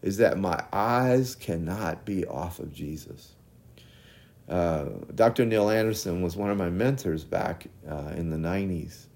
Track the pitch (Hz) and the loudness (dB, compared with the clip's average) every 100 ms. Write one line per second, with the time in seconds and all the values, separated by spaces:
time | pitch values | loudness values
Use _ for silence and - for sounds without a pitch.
0 | - 98 107 90 95 82 - 98 107 120 | -2 4 4 4 0 0 -2 0 2 4
1 | 127 127 127 - - 82 80 92 92 80 | 6 4 2 -4 -4 -4 -2 -2 -4 -4
2 | - 98 85 67 87 87 78 69 76 78 | -4 -2 -2 -4 -6 -8 -12 -10 -8 -8
3 | - - - - - - - - - - | -12 -18 -20 -20 -20 -20 -20 -20 -20 -20
4 | - - - - - 90 85 80 71 50 | -20 -20 -20 -20 -6 0 0 0 -2 -8
5 | - - 113 117 117 110 104 110 110 107 | -12 4 4 6 4 4 4 4 2 0
6 | 95 87 90 90 101 101 90 90 120 139 | -2 0 -2 -2 -2 0 0 2 0 0
7 | 92 80 78 - - - - - 76 76 | -2 -4 -2 -4 -2 -6 -10 -18 -10 -8
8 | 76 78 82 80 82 95 98 87 78 - | -6 -4 -4 -2 -2 -2 -2 -4 -6 -14
9 | - | -20